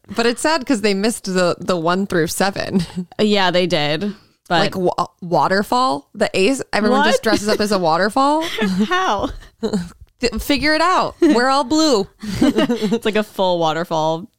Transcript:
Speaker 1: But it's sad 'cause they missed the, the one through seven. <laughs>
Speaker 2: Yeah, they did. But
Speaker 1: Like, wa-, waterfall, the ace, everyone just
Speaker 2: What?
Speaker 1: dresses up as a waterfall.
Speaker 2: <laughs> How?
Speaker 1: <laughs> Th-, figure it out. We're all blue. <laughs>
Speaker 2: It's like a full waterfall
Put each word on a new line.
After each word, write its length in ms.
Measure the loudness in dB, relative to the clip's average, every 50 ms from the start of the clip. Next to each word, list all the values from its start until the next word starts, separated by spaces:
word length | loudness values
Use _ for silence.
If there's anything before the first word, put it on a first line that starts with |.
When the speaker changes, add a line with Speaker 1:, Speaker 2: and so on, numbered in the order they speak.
| _ -8 -4
Speaker 1:
But 100 | -2 0
it's 160 | 0 0 0
sad 240 | 0 0 0 0 0
'cause 140 | 0 0 0
they 140 | 2 0 0
missed 320 | 0 0 -2 -2 -4 -4
the, 320 | -4 0 0 2 2 0 -2
the 160 | -2 -2 -2
one 320 | 0 0 0 0 0 0
through 200 | 0 0 0 0
seven. 580 | 0 0 -2 -2 -2 -2 -4 -4 -2 -2 -2 -2 -2 -6 -10
<laughs> 180 | -10 -8 -4 0
Speaker 2:
Yeah, 320 | 0 2 2 2 2 2
they 160 | 2 2 2
did. 340 | 2 0 0 0 0 -2 -2 -4 -6 -8 -10 _ _ _ _ _
But 120 | -2 0 0 0 0 -2
Speaker 1:
Like, 20 |
wa-, 300 | -2 -2 -2 0 -2 -4 -6 _ _
waterfall, 880 | -6 -2 0 2 2 2 2 0 0 0 0 0 2 0 -2 -4 -8 _ -6
the 160 | -4 -2 -2 0
ace, 280 | 2 2 2 2 0 -4 -4
everyone 320 | -2 0 2 2 2 4 4
just 120 | 2 2 2
Speaker 2:
What? 40 | 2
Speaker 1:
dresses 260 | 0 0 0 0 -2
up 100 | -2 0
as 120 | 0 0 0
a 60 | 0
waterfall. 640 | 2 2 2 2 0 0 0 0 0 2 0 0 -2
Speaker 2:
<laughs> 440 | -4 -4 -4 -2 -2 0 0 0
How? 420 | 0 0 0 0 0 -2 -2 -4 -6 -8 -12 -16 -20 _ _
Speaker 1:
<laughs> 580 | -6 -4 -4 -4 -6 -8 -14 -20 -20 -20 _ _
Th-, 220 | -4 -4 -4 -4
figure 320 | -2 -2 -2 0 0 0 2
it 80 | 2
out. 340 | 2 2 2 2 0 -2 0 2
We're 300 | 4 4 4 4 4 2
all 140 | 2 0 0
blue. 420 | 0 2 2 4 4 2 2 0 -2 _
<laughs> 80 | _ -10 -8 -2 0
Speaker 2:
It's 640 | 2 2 2 2 0 0 0 -2 0 -2 -2 -2 -2
like 100 | 0 0
a 60 | 0 -2
full 360 | -2 -2 -2 0 0 0 2
waterfall 720 | 0 0 0 -2 -4 -4 -2 -2 0 0 -2 -4 -6 -12 _